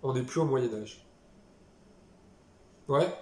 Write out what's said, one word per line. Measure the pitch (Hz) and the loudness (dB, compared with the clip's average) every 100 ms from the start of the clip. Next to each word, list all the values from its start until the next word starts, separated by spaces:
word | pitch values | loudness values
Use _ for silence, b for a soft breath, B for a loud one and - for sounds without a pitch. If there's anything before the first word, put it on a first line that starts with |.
On | 135 | -2
n'est | 127 | -2
plus | 127 165 | -2 0
au | |
Moyen-Âge. | 151 131 120 107 104 - - - - - - - - - - - - - - - - - - - - | 2 2 0 -2 -8 -14 -20 -20 -20 -20 -20 -20 -20 -20 -20 -20 -20 -20 -20 -20 -20 -20 -20 -14 0
Ouais, | 139 180 - | 2 2 -2